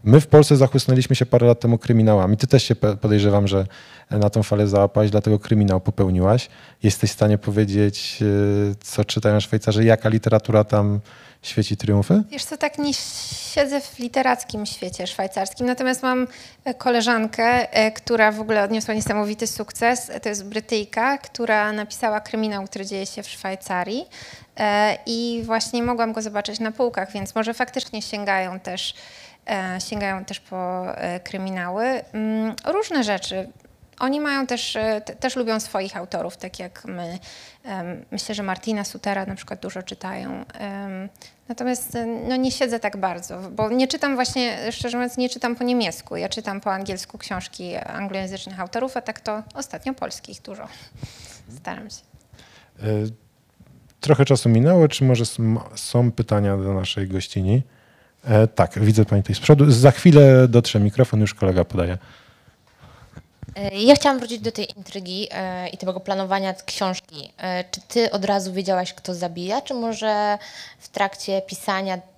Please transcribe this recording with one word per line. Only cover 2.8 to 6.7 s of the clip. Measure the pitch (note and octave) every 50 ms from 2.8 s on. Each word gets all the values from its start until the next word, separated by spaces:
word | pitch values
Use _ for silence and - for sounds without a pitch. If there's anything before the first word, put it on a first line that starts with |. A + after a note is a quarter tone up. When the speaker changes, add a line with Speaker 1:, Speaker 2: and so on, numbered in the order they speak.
| - G#2+ G#2
Speaker 1:
podejrzewam, | G2 - A2 G#2+ G#2 G2+ G#2 G2+ G2+ G2+ G2
że | G2 G2 F#2+ G2+ - - - - - - - _
na | - G#2 G#2 G2+
tą | - A2+ G2+
falę | - G#2 G#2 G#2 G2+
załapałaś, | G2 G2+ G2 G2+ - G#2 G#2+ G#2+
dlatego | G2 G#2+ G2 A2 G#2+ G2+
kryminał | - - A2+ G#2+ G#2 G2 F#2 F#2
popełniłaś. | - - G#2+ - G2 F#2 F#2 F2+ F2+ F#2+ A2 B2+ - - - - - -